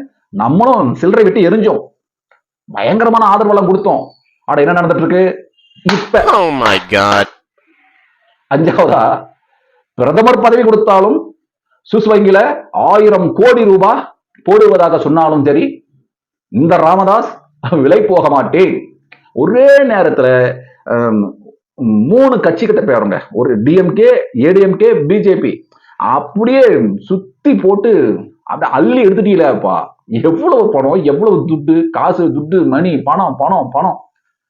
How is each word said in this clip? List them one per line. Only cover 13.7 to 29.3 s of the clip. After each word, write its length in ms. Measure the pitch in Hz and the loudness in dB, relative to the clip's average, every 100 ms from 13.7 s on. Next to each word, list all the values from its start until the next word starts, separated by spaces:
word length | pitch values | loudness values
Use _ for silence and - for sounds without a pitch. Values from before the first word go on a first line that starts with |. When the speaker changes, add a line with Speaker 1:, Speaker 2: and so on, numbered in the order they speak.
| 190 196 269 - _ _ _ - | 2 2 -2 -6 _ _ _ 0
Speaker 1:
போடுவதாக 480 | 214 208 185 170 160 | 4 4 4 2 0
சொன்னாலும் 460 | 147 165 160 151 139 | 0 0 0 0 0
சரி, 420 | 143 277 - _ _ _ _ _ _ _ | 0 -2 -8 _ _ _ _ _ _ _
இந்த 300 | 110 165 175 | -2 0 2
ராமதாஸ் 720 | 160 190 190 220 - - _ _ - | 2 0 0 -2 -4 -14 _ _ -4
விலை 300 | 165 135 214 | -2 2 2
போக 280 | 208 175 147 | 2 0 0
மாட்டேன். 680 | 139 110 170 175 - - _ _ _ _ | 0 -2 0 0 -2 -10 _ _ _ _
ஒரே 500 | - 165 247 277 277 | -4 0 2 4 4
நேரத்துல, 720 | 269 202 - - 127 127 123 127 - _ | 4 0 0 0 0 2 0 -4 -18 _
ஆம், 520 | - 120 117 107 98 - - _ _ - | -6 -4 -2 -2 -4 -10 -20 _ _ -8
மூணு 580 | 117 107 127 240 269 233 | -2 0 2 2 2 2
கட்சி 260 | 175 165 214 | -2 -2 -2
கிட்ட 160 | 202 | 0
போயிருங்க. 400 | - 117 104 87 - | 0 -2 -2 -6 -8
ஒரு 320 | 107 127 107 | -4 -2 -2
டி 100 | 123 | 0
எம் 200 | 185 180 | 0 0
கே, 160 | 190 240 247 - 117 | 2 2 2 -2 -2
ஏ 120 | 151 | 2
டி 100 | 190 | 2
எம் 160 | 196 185 | 2 2
கே, 160 | 226 | 2
பி 260 | 185 143 208 | 2 0 0
ஜே 160 | 202 185 | 0 0
பி. 320 | 117 - _ _ _ - | -4 -8 _ _ _ -8
அப்படியே 640 | 107 139 147 202 240 269 240 147 107 101 | -4 -4 -4 -4 0 2 2 2 -2 -6
சுத்தி 600 | - 190 - _ 294 202 | -6 -6 -6 _ -2 0
போட்டு 600 | 185 202 233 180 120 92 - _ | 0 0 0 0 0 -4 -10 _
அப்படியே 280 | - 151 156 | -14 -8 -4
அள்ளி 320 | 135 214 254 | -2 0 2
எடுத்துட்டீங்களேப்பா. 840 | 196 196 202 | 2 2 0